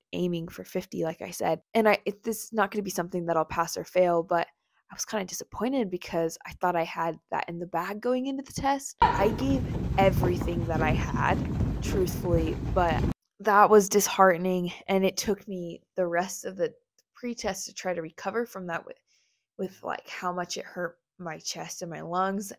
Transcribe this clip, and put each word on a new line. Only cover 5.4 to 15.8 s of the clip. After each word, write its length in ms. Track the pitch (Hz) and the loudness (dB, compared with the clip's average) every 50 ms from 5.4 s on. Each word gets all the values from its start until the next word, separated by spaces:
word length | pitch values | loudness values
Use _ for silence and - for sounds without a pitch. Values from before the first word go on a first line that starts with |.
| - _ - - 208 254 277 262 220 180 | -12 _ -8 -4 -2 0 0 0 0 0
because 480 | 185 180 - - - 165 165 165 - - - | -4 -6 -6 -2 -2 0 0 0 -2 -6 -14
I 60 | - - | -14 -8
thought 220 | - 185 180 175 | -2 -2 0 2
I 80 | 170 165 | 0 -2
had 360 | - - 170 165 170 160 - _ - | -2 -4 -4 -4 -4 -4 -8 _ -6
that 180 | - - - - | -4 -4 -4 -4
in 100 | 170 170 | -6 -8
the 60 | 175 | -8
bag 320 | 180 - 165 180 190 208 214 | -4 -4 -4 -4 -4 -6 -4
going 260 | 240 247 254 254 254 | -2 0 0 0 -2
into 160 | 277 269 277 285 | -4 -6 -6 -8
the 100 | - - | -10 -8
test. 420 | - 277 269 277 277 - - - - | -4 -2 0 -2 -2 -4 -8 0 2
I 280 | 466 - - - 196 220 | 2 2 4 2 2 2
gave 320 | - - 262 277 269 262 - - - - - - - | 2 0 0 0 0 0 0 -2 -4 -4 -4 -2 2
everything 680 | 190 196 196 - - 180 175 175 - - 180 170 170 170 | 6 6 6 6 4 2 2 2 0 -2 -2 -2 -2 -2
that 140 | 165 160 160 | 0 0 0
I 100 | 156 156 | 2 2
had, 460 | 151 - - - - 151 139 139 190 - - - - - - - - - - | 2 2 0 0 0 0 2 2 2 2 0 -2 0 0 0 0 0 -2 -2
truthfully, 720 | - - 190 185 - - - - 180 170 165 160 160 - - - - - | -2 0 0 0 0 -2 -2 0 2 2 2 2 0 -2 -4 -4 0 2
but 300 | 190 175 170 151 - - - - _ _ _ _ - | 2 2 4 2 2 0 0 -2 _ _ _ _ -2
that 280 | 202 214 196 208 208 175 | 2 6 8 8 10 10
was 200 | 214 208 190 202 | 10 8 8 8
disheartening, 840 | - 208 196 - - - 190 190 170 165 180 185 185 180 175 175 - - - | 2 2 2 2 6 8 8 8 8 4 2 0 0 0 0 -2 -6 -8 -4
and 160 | - 196 190 190 | 0 2 4 4
it 140 | 185 190 | 2 2
took 280 | - - 226 196 - - | 0 -2 -2 -2 -2 -4
me 340 | 214 190 180 170 170 170 - | -10 -10 -8 -8 -10 -10 -14